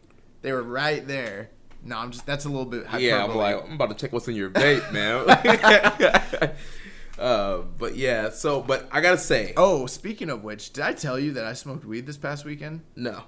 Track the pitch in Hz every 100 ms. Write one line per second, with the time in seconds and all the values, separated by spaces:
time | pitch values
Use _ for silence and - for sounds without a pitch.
0 | _ - - - 135 131 117 127 151 151
1 | 135 139 117 98 110 - - - 131 113
2 | 120 120 - 143 143 139 123 117 110 117
3 | 120 107 104 110 101 101 80 156 117 104
4 | 135 117 123 110 95 92 139 135 - 104
5 | 104 120 131 - 240 220 214 208 208 -
6 | 196 - - - 143 - - - - -
7 | - - 123 110 98 90 87 87 117 110
8 | 131 113 110 - 156 139 127 127 - 151
9 | 170 180 - 135 95 - 190 156 127 -
10 | 202 214 165 120 107 107 - 135 170 -
11 | 147 131 147 127 110 120 - 127 107 113
12 | 135 143 147 147 147 147 151 160 - -
13 | 123 95